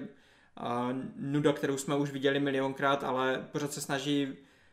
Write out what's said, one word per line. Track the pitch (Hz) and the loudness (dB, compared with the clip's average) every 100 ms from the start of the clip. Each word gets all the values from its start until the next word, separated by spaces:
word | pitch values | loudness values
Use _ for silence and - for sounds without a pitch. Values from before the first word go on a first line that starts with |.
eh, | 131 - - - _ - 120 120 123 131 - - | -4 -16 -20 -20 _ -8 -4 -2 -2 -4 -6 -8
nuda, | 139 147 147 | -2 4 4
kterou | 143 143 135 | 4 0 -2
jsme | - 143 | 0 0
už | 143 | 0
viděli | 135 139 139 | 2 2 4
milionkrát, | 143 135 135 135 139 139 | 2 2 0 0 2 2
ale | 139 127 131 131 - | 0 0 0 0 -2
pořád | 151 143 | -4 -4
se | 147 | -6
snaží | 147 139 143 143 135 - - _ _ | -4 -4 0 0 0 -4 -16 _ _